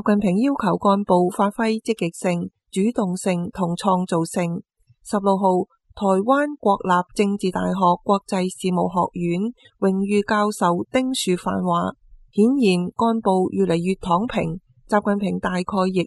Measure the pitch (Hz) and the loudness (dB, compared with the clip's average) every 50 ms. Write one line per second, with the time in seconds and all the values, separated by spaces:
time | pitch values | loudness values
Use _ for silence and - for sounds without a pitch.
0 | 208 220 208 208 214 185 175 202 247 285 277 - - 185 170 180 - 202 196 202 | 2 2 2 2 2 2 2 2 2 0 0 0 0 -2 0 2 2 2 2 2
1 | 202 - 185 180 180 180 - - 196 208 - - 226 220 220 220 - - 220 - | 2 2 2 4 4 2 0 0 -2 -2 0 -2 -2 -2 -2 -2 -2 -4 -2 -2
2 | 185 170 - - - 185 175 170 185 190 - _ _ _ - 190 196 233 247 - | -4 -4 -4 -4 -2 -2 -2 -2 -4 -8 -10 _ _ _ -2 0 0 0 0 0
3 | 208 180 180 185 - 202 180 175 175 - - 196 185 170 - - - 202 185 180 | -2 -2 -4 -2 -2 -2 -2 -2 -4 -6 -4 -4 -4 -2 -4 -2 0 0 2 2
4 | 185 - 180 165 165 - - 185 175 170 170 - - _ _ _ _ _ _ _ | 0 0 0 -2 -2 -2 -2 -4 -2 -2 -4 -6 -10 _ _ _ _ _ _ _
5 | _ - 220 202 196 202 196 190 202 185 185 180 190 - _ _ _ _ _ - | _ -6 -4 -2 0 0 2 2 2 2 2 2 0 -4 _ _ _ _ _ -2
6 | 208 190 190 190 202 240 269 285 294 294 294 - - 208 196 - - 190 180 180 | 0 2 2 2 2 2 2 2 0 -2 -4 -2 0 0 0 0 0 0 0 0
7 | 180 - - - 208 202 202 202 - 185 - 185 185 180 185 190 190 175 180 - | 0 -2 -2 0 0 0 0 -2 -2 -4 -2 -2 -2 -2 0 2 2 2 2 2
8 | - - 202 196 - - 202 190 185 185 - - - 185 180 170 175 180 180 180 | 0 0 0 0 0 -4 -4 -2 -2 -4 -4 -4 -4 -2 0 0 0 0 0 0
9 | 175 - - 180 175 170 175 180 208 233 247 - _ - _ _ 196 190 190 190 | -2 -2 -2 -4 -4 -2 -2 -2 -2 -4 -6 -10 _ -20 _ _ 0 0 2 2
10 | 196 196 208 202 202 - 220 208 208 208 208 - 196 175 175 180 - - - 262 | 0 2 2 0 2 2 0 0 0 0 0 0 0 0 0 0 -2 -2 -2 -2
11 | 262 262 262 - - 185 180 175 - 190 190 190 180 180 170 170 180 185 - - | 0 0 -2 -2 -2 -2 -2 -2 -2 -4 -4 -2 -2 0 0 0 -2 -4 -6 -8
12 | _ - - - - _ _ 202 214 240 277 285 240 196 180 175 180 185 - - | _ -20 -20 -20 -20 _ _ 2 4 4 4 4 4 4 2 2 0 -4 -2 -2
13 | 226 233 226 226 - 202 190 185 185 - - 190 196 175 165 170 170 185 190 - | 0 0 0 0 0 2 2 2 2 0 0 0 0 2 0 0 0 -2 -2 -2
14 | - 180 170 180 220 254 - 196 175 160 165 185 - _ _ _ _ - 220 208 | 0 0 0 0 0 -2 -2 -4 -4 -4 -6 -8 -12 _ _ _ _ -2 -2 0
15 | - 208 202 202 202 180 180 185 - 180 180 180 185 - 208 190 185 190 185 180 | 0 0 -2 0 -2 -2 -2 -2 -4 -4 -4 -4 -4 -2 -2 0 0 0 0 0
16 | 170 | -2